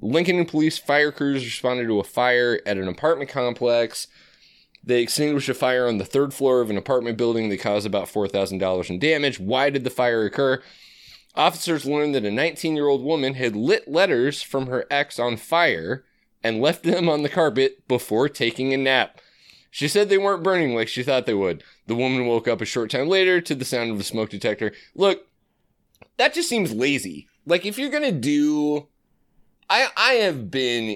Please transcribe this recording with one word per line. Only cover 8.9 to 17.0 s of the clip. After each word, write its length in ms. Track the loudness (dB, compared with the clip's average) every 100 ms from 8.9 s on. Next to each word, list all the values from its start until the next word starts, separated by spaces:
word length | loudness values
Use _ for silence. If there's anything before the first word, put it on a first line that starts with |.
in 80 | -2
damage. 400 | 0 2 0 -4
Why 300 | -2 0 2
did 140 | 0
the 60 | -2
fire 340 | 0 2 2
occur? 380 | 0 0 0 0 -4 -20 -20 -20 -20 -20 _ 0
Officers 480 | 0 0 -2 -2
learned 300 | 0 0 0
that 100 | 0
a 60 | 0
nineteen-year-old 720 | 0 -2 -2 -2 0 2 2
woman 300 | 2 0 -2
had 200 | -2 -2
lit 320 | 0 0 0 0
letters 520 | 2 4 4 2 -2
from 260 | -4 -4 -2
her 180 | -4 -2
ex 280 | -2 -2 -2
on 180 | -2 -4
fire 680 | 0 2 2 0 -4 -6 -10 _ _ _
and 200 | -4 0
left 200 | 0 0
them 240 | 0 0